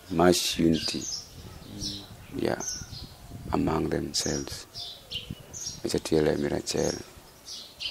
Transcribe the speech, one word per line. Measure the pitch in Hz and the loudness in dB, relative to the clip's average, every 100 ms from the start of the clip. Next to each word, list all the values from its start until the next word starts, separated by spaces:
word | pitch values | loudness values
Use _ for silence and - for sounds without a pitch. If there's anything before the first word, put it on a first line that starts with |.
| - | -2
much | 82 90 87 - - | 6 8 8 4 4
unity, | 82 78 - - - - - - - - - - - - - - - | 6 6 2 -4 -6 -8 -10 -16 -16 -16 -14 -10 -8 -8 -12 -16 -10
yeah, | - - - - - - - - - - - - | -2 0 0 -4 -8 -10 -12 -14 -16 -14 -12 0
among | - 80 80 78 | 2 4 2 2
themselves. | 78 71 - 80 73 69 - - - - - - - - - - - - - | 0 0 -2 0 -2 -4 -10 -12 -12 -12 -12 -10 -10 -10 -12 -12 -10 -8 -6
Which | - | -2
I | 78 | -2
tell | - 80 | 4 4
Mirachiel. | 76 76 73 76 - 78 76 - - - - - - - - - - | 6 4 2 0 0 0 0 -2 -8 -18 -20 -20 -14 -14 -14 -8 -8